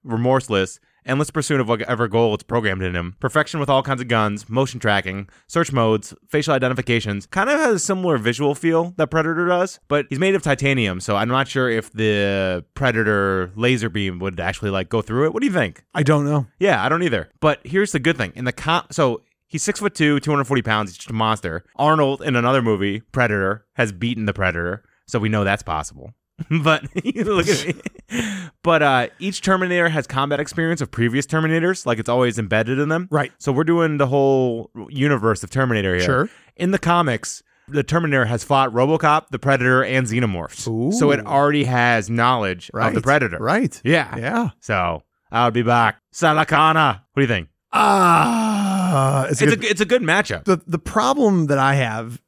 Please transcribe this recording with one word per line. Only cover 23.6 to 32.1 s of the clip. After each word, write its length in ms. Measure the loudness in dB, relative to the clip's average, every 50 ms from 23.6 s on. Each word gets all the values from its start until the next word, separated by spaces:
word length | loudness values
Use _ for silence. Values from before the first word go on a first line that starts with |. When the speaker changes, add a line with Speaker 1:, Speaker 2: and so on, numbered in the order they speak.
| _ _ _
Speaker 1:
has 180 | -4 -2 -2
beaten 340 | -2 -6 -4 -4 -4 -2 -4
the 80 | -4 -2
Predator, 500 | 0 -2 -2 -2 -2 -4 -6 -6 -8 _ _ _ _ _
so 120 | -6 -4 -2
we 100 | -2 0
know 140 | 0 0 0
that's 200 | 0 -2 -2 -4
possible. 500 | -6 -6 -6 -6 -8 -14 -18 -20 -20 -20 _ _ _ _
<laughs> 140 | -16 -6 _
But 320 | -2 0 2 2 0 0 -2 -8 -8
<laughs> 100 | -6 -6
look 420 | -4 -4 -4 -2 0 0 0 2
at 180 | 0 0 0 -2
me. 160 | -6 -8 -8 -10 -14 _ -14 _ _ -6 -6 -6 -6 -8 -10 -12 -16 _ _
But, 200 | 0 2 2 4 4
uh, 240 | 4 4 2 0 -2 _ _
each 200 | -8 -6 -6 -4
Terminator 460 | 0 0 0 0 0 0 2 2 2
has 180 | 2 0 -2 -4
combat 360 | -2 -2 -2 -2 0 -2 -4
experience 400 | -4 -4 -4 -2 -2 -2 -2 -2
of 100 | -4 -6
previous 340 | -2 0 0 2 2 0 -2
Terminators. 600 | 0 0 0 2 2 0 2 2 0 -2 -2 -2
Like, 120 | -2 -2
it's 120 | -2 -2
always 280 | 0